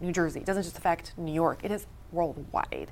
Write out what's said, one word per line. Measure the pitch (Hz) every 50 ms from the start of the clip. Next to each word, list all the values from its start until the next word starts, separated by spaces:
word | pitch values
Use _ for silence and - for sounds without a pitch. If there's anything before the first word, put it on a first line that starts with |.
New | 170 180 170
Jersey, | 180 170 160 147 147
it | -
doesn't | - 196 196 185
just | 170 -
affect | - - 185 170 165 - - -
New | - 170 160 151
York, | 160 165 156 127 - -
it | 196
is | 208 208 - - - - - - -
worldwide. | 170 170 156 131 - 143 - - - - - - 67 - -